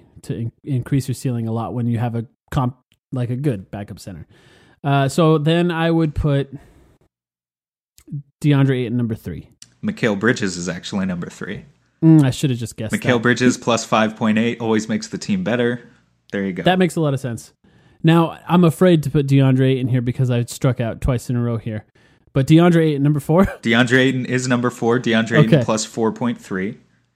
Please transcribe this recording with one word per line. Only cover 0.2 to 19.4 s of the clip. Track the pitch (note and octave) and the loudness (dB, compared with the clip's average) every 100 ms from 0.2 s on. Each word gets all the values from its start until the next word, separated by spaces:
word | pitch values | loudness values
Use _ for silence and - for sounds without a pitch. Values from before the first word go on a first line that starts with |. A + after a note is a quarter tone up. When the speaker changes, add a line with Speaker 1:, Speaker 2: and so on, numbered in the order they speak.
Speaker 1:
to | - A2+ | -10 -8
in-, | A#2 - | -8 -10
increase | - B2+ - C#3 - | -6 -6 -2 -2 -2
your | A#2+ | -4
ceiling | C3+ A#2 A2+ | -4 -4 -4
a | |
lot | A#2 G2+ | -4 -6
when | A#2+ A#2+ | -4 -2
you | A#2 | -2
have | B2 A2+ | -4 -6
a | A2+ _ - | -10 _ -6
comp, | D3 B2 - _ _ _ | -2 -2 -4 _ _ _
like, | C3 A#2+ | -6 -4
a | B2+ | -4
good | D3 G2+ - | -4 -4 -8
backup | G#2 G#2 F#2 | -14 -14 -14
center. | G#2+ E2 - _ _ _ _ _ | -16 -16 -18 _ _ _ _ _
Uh, | C#3+ C#3 C3+ | 0 2 2
so | - D#3+ D#3 | 2 4 4
then | D3+ E3+ F3 | 2 2 0
I | E3 E3 | 0 0
would | E3 D#3+ - | 2 0 0
put | D3+ C#3 C3+ - - _ _ _ _ _ _ _ _ _ _ _ _ _ - C#3+ - - | 0 0 -2 -10 -20 _ _ _ _ _ _ _ _ _ _ _ _ _ -16 -16 -16 -2
DeAndre | D3 C#3 C#3 B2+ A2+ | 2 4 2 0 -2
Ayton | A#2+ | -2
number | A#2 A2+ | -2 -6
three. | F#2 D#2 - - - _ | -10 -12 -14 -20 -20 _
Speaker 2:
Mikal | G#2+ - A#2 G2 | -8 -2 -2 0
Bridges | A2 B2 G2+ F2 | 0 0 -2 -4
is | F2 | -8
actually | F2 - G2+ F#2+ | -8 -8 -6 -4
number | F2 E2 | -6 -10
three. | - F2 - - _ _ - | -12 -12 -14 -16 _ _ 2
Speaker 1:
Mm, | E3 D#3+ | 6 6
I | C3 | 6
should | - C#3+ | 0 -2
have | A#2+ | -2
just | A2+ - | -6 -10
guessed | G#2+ | -6
Speaker 2:
Mikal | G#2 - | -4 0
Speaker 1:
that. | A#2+ | 2
Speaker 2:
Bridges | A#2+ A#2+ B2+ - | 2 2 2 0
plus | B2 A2+ - | 0 -2 0
five | A2+ A2 - | 0 0 0
point | A2 A2 | -2 0
eight | A#2 A#2 | 0 -2
always | A2+ A2 A2 | -2 -2 -2
makes | G#2+ - | -6 -6
the | F#2+ | -10
team | - F#2+ | -4 -4
better. | F#2 A#2+ A#2+ B2 - _ _ _ _ | -2 0 0 -4 -10 _ _ _ _
There | G2+ | -6
you | G2 | -6
go. | F2+ | -2
Speaker 1:
That | E3+ F#3 | 0 2
makes | F3+ E3+ | 0 0
a | |
lot | D3+ | -2
of | C3+ | -2
sense. | B2 A2+ - _ _ _ _ _ | -6 -10 -14 _ _ _ _ _
Now, | D#3+ E3+ E3 - - | 2 4 2 -4 0
I'm | F3+ | 2
afraid | E3 - F#3 E3 | 4 4 4 4
to | C#3 | 2
put | D3+ C#3 | -2 2
DeAndre | C#3 | 4